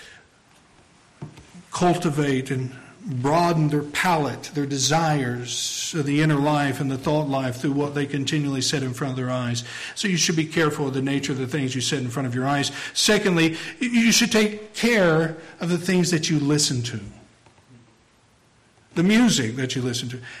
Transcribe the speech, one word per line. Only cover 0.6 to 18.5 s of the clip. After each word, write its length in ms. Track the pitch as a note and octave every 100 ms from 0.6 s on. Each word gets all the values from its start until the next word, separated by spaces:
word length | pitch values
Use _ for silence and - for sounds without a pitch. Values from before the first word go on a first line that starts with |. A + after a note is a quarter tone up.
| _ _ _ _ _ - - - - - -
cultivate 800 | - F3+ F3 F3 C#3+ C#3+ C3 C3
and 220 | C3 B2+ - - -
broaden 680 | A3+ B2+ C3+ E3 F3 D#3+ D3+
their 120 | D3
palate, 720 | D3 - F#3 E3 C#3 A#2 -
their 120 | D3 C3+
desires 1300 | C#3 B2+ D#3 E3 D3+ B2 B2 A#2+ - - - - E3+
of 80 | C#3+
the 160 | C#3+
inner 140 | D#3 C#3+
life 440 | D3 D3 C#3+ B2+
and 120 | C3+
the 60 | C3
thought 300 | D#3+ D3+ D3
life 280 | C3+ C3 A#2+
through 160 | D3
what 240 | C#3 C#3+ C#3+
they 100 | C#3
continually 560 | C#3+ C3+ D3+ C#3+ C3+
set 220 | B2+ D3+
in 100 | C3
front 180 | A#2+ C#3
of 60 | C3
their 140 | B2+
eyes. 320 | B2+ A#2+ A#2 - - - -
So 120 | G#3
you 100 | F3
should 180 | E3+ E3
be 100 | D#3
careful 420 | F3+ D#3 D3+ C#3
of 60 |
the 80 | C3+
nature 300 | C3+ C#3 C#3
of 80 | C3
the 80 | B2+
things 260 | D#3 C3
you 80 | C3
set 180 | A#2+ C#3+
in 100 | B2
front 180 | C#3+ C3
of 80 | B2
your 100 | C3
eyes. 260 | C#3+ C3+ - -
Secondly, 640 | - - G#3 G#3 E3+ E3 D#3+ - -
you 320 | B3 A#3+ A#3
should 200 | G#3+ A#3
take 440 | A3 G#3 G#3 - -
care 600 | A#3 A3+ F3 D#3+ D#3+ D#3+ - -
of 100 | E3+
the 80 | F3
things 340 | F3+ F#3 E3+
that 180 | E3 D#3
you 100 | D#3
listen 440 | C#3+ D3 - B2+
to. 160 | A#2 A2 G2+ - - _ _ _ _ B2 _ _ _ _ _ _ _